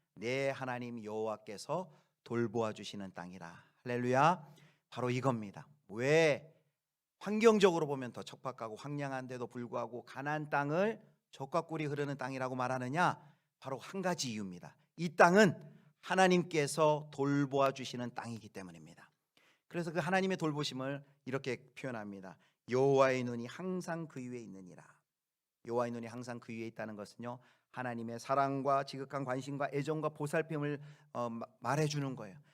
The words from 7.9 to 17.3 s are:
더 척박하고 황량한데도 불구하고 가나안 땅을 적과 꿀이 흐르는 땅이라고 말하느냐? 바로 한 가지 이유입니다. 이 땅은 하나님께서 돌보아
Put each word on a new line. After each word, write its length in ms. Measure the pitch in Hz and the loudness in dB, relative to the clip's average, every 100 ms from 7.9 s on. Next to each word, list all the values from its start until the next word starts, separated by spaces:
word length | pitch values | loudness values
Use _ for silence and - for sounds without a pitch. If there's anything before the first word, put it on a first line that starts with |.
| 139 127 | -2 -6
더 100 | 107 | -8
척박하고 540 | 95 - 135 123 113 110 | -12 -10 -10 -8 -10 -10
황량한데도 720 | 143 147 139 131 127 127 120 | -8 -6 -4 -6 -6 -8 -8
불구하고 560 | 123 120 120 117 117 | -8 -6 -6 -6 -8
가나안 480 | - 131 143 151 151 | -12 -8 -4 -4 0
땅을 520 | 143 143 160 208 220 - _ _ | 2 2 4 2 0 -10 _ _
적과 320 | - 135 175 | -12 -4 -2
꿀이 240 | 160 156 151 | -2 -4 -2
흐르는 320 | 143 143 139 | -2 -4 -4
땅이라고 360 | 127 131 127 | -6 -4 -4
말하느냐? 640 | 127 123 131 127 151 170 - - _ _ _ | -2 -2 -2 -2 2 2 2 -8 _ _ _
바로 200 | 131 127 | -10 -10
한 240 | - 196 | -8 -4
가지 280 | 185 175 135 | -2 -2 -4
이유입니다. 440 | 107 98 87 76 _ _ - | -4 -8 -10 -16 _ _ -6
이 200 | 170 - | 0 8
땅은 400 | 180 190 208 - - - _ _ | 10 10 8 6 -6 -20 _ _
하나님께서 1080 | - 185 190 180 170 160 143 156 156 151 151 | 0 6 8 8 4 0 0 4 4 4 -2
돌보아 600 | - 139 | -2 2